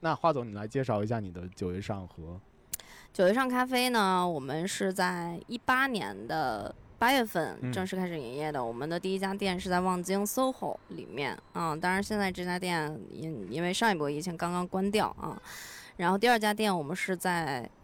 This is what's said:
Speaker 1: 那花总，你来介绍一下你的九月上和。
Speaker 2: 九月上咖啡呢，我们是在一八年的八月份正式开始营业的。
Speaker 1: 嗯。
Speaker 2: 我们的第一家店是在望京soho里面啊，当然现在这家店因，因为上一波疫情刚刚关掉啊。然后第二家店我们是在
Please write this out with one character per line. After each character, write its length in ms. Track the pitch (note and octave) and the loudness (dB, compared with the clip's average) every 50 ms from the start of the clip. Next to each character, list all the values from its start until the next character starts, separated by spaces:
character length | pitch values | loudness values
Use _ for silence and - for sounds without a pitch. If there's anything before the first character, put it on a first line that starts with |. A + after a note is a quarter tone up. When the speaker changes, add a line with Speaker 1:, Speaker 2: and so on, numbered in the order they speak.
Speaker 1:
那 140 | E3+ D#3+ D#3 | 0 0 0
花 180 | - - E3 | 4 2 2
总， 160 | D3 B2+ A#2+ A2+ | 2 2 -2 -4
你 60 | G#2 | -6
来 120 | G2+ G#2+ | -8 -8
介 160 | G#2+ - C#3 | -2 -2 0
绍 220 | C3 B2+ A2 G#2 G#2+ | 2 2 2 2 2
一 20 | |
下 140 | G#2+ A#2 A2 | 0 0 -2
你 100 | G2+ F#2 | -2 -6
的 160 | E2+ F2+ F2+ F2+ - | -8 -8 -10 -10 -8
九 180 | - G2 F2+ | -4 -4 -2
月 80 | F2+ G2 | -2 -4
上 260 | G#2 - G#2 G2 F#2 F2 | -4 -4 -4 -4 -6 -12
和。 320 | - E2+ D#2 E2 F2+ G2+ - - - - - - - - - - - - - - | -12 -14 -12 -10 -12 -12 -14 -18 -20 -20 -10 -10 -10 -10 -10 -18 -20 -20 -20 -8
Speaker 2:
九 140 | - - F3+ | 2 4 6
月 80 | F#3 A3 | 6 6
上 140 | C4 C4 B3+ | 6 2 2
咖 180 | B3 B3 B3+ | 2 2 2
啡 240 | B3+ C4 B3 B3 B3+ | 2 4 2 4 4
呢， 360 | A#3+ A3 G3 F#3+ F#3 F3+ F3+ | 4 4 4 6 6 4 4
我 140 | F3 E3 C#3 | 2 0 -2
们 260 | C3 C3+ C#3+ D#3+ F3 | -2 -2 -2 -2 0
是 260 | G3 - - G3+ F#3+ | -2 0 0 0 0
在 460 | F#3 G3 F3+ F3+ F3+ F3 E3+ E3+ E3+ - - | 2 2 2 2 2 -2 -4 -6 -6 -8 -10
一 120 | - A#3+ A#3+ | -10 -10 -4
八 280 | - - B3+ C4 C4+ | 0 2 4 4 4
年 400 | C4 A#3 F#3 G#2+ G2+ G2 G2 A2 | 2 2 -2 -2 -4 -6 -8 -6
的 460 | A#2 D#3 D#3+ C#3+ B2+ A2 G2+ G#2 - - - - - - - | -2 0 0 2 0 0 -2 -4 -6 -8 -12 -18 -18 -2 2
八 140 | A3+ B3 | 4 6
月 120 | C#4+ C4 A3+ | 6 4 2
份 480 | G#3+ - E3+ D3+ G2+ C#2+ A1 B2+ B2 | 2 0 -2 -2 -2 -4 -6 -4 -4
正 140 | A#2+ F#3+ F#3 | -2 -2 -2
式 100 | F#3 F#3+ | -2 -2
开 100 | F#3 F#3 | -2 -2
始 120 | F3 E3+ D3+ | -2 -4 -6
营 160 | B2 A2+ B2+ | -6 -6 -6
业 180 | D3 D#3 D3+ | -4 -4 -2
的。 80 | D3 C3 | -2 -2
Speaker 1:
嗯。 60 | A#2+ | -4
Speaker 2:
我 60 | A#2 | -4
们 160 | A#2 A#2+ C#3+ D#3+ | -4 -4 -4 -4
的 100 | E3+ F3 | -4 -2
第 160 | F3+ F#3+ F#3+ | -2 -2 -2
一 40 | F#3 | -2
家 160 | G3 F#3+ G3 | -2 -2 -2
店 240 | G3+ G3+ F#3+ F3+ F#3 | -2 0 0 0 -2
是 100 | F#3 F#3 | 0 0
在 120 | F3+ F3+ | 2 2
望 200 | F#3 F#3 F3+ F3+ | 4 2 0 0
京 240 | F3 F#3+ F#3+ G3+ G#3 | 0 0 0 0 0
soho 520 | G3+ - B3+ C4 C4 B3+ - F#3 C#3 - - - - | 0 0 0 0 0 0 -2 -6 -6 -6 -8 -12 -12
里 180 | F3+ D#3 - | -12 -12 -10
面 300 | - F#2+ C3+ C#3+ A#2+ - - - - | -8 -6 -4 -4 -4 -4 -6 -12 -10
啊， 220 | - F3 E3+ D#3+ D3 | -6 -4 -2 -2 -2
当 180 | D#3+ F3+ F3+ | 0 0 2
然 80 | F#3 G3 | 2 2
现 140 | G3+ - A3 | 0 0 0
在 140 | G#3 G3 F#3 | 0 0 0
这 140 | F3 F3+ F3+ | -2 -2 -4
家 120 | F3+ F3+ | -2 -2
店 440 | F3 F3+ F3+ F3 D#3+ D3+ D3+ D#3 A2 - - | -2 0 0 0 0 0 -2 -4 -8 -10 -12
因， 340 | - - D#3 D#3+ D3+ G#2+ F#2+ F2 | -10 -8 -6 -6 -6 -6 -6 -6
因 120 | A#2+ D#3+ | -4 -2
为 100 | F3 F3+ F#3 | 0 0 2
上 160 | - A#3 A3 | 4 4 4
一 40 | F#3+ | 4
波 140 | D#3 D3 C#3+ | 4 0 0
疫 120 | D3 D3+ | 0 -2
情 160 | E3 F#3 E3 | -4 -4 -4
刚 160 | E3+ F3 F3 | -2 -2 0
刚 140 | F3+ F3+ F3+ | 0 -2 -2
关 220 | - - F#3 F#3+ G3+ | -2 0 0 0 2
掉 180 | G#3 G#3 D3+ F#2 - - | 2 2 2 0 -2 -6
啊。 200 | - - - - - - - - - - - - - - - | -8 -8 -8 -10 -12 -14 -14 -14 -14 -14 -14 -16 -18 -16 -6
然 160 | - G3+ F3 | 0 2 2
后 60 | F#3+ G3+ | 4 6
第 100 | A#3 B3 | 6 6
二 100 | A#3+ G#3+ | 6 6
家 160 | G#3+ G#3 G#3 | 4 2 2
店 220 | G#3+ G#3+ G3+ F#3 | 4 2 2 2
我 60 | E3+ | 2
们 120 | C#3+ C#3 F#3 | 0 -2 -4
是 220 | - - G3 F#3 | -4 -2 -2 -2
在 520 | F3 - F#3 F3 E3+ D#3+ C#3 C#3 B2 A#2 - - - | 0 2 2 2 2 0 0 -2 -4 -4 -8 -12 -20